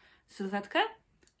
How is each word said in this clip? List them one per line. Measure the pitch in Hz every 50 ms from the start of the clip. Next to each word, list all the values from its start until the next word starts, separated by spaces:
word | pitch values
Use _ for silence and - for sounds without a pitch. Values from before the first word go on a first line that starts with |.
| - - - _ _ _
sylwetkę. | - - 196 190 196 202 202 - - 320 415 - - - _ _ _ _ _ _ _ _